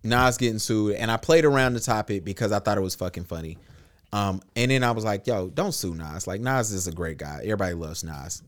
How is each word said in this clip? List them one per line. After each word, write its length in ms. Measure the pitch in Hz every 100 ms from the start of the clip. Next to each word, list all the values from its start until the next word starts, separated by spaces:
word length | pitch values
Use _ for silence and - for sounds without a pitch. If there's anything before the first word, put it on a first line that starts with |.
Nas 340 | 110 120 127 117
getting 200 | 123 110
sued, 380 | - 110 107 101
and 160 | 113
I 60 | 113
played 280 | - 165 151
around 280 | 139 131
the 60 | 120
topic 460 | 113 110 107 101 90
because 260 | 98 110
I 60 | 104
thought 220 | 101 101
it 20 |
was 140 | 92 -
fucking 300 | 92 90 90
funny. 340 | 82 80 82 - - - _ _
Um, 300 | 104 101 95 - -
and 160 | 123
then 120 | 135
I 60 | 123
was 140 | 113
like, 240 | 110 101 101
"Yo, 220 | 110 92
don't 220 | - 196
sue 200 | 165 92
Nas. 320 | 82 78 78 -
Like, 160 | 95
Nas 300 | 123 131 107
is 160 | 98 90
a 40 |
great 280 | 85 82 73
guy. 220 | 73 73
Everybody 320 | 82 107 95 85
loves 280 | 80 85
Nas." 380 | 82 73 73 -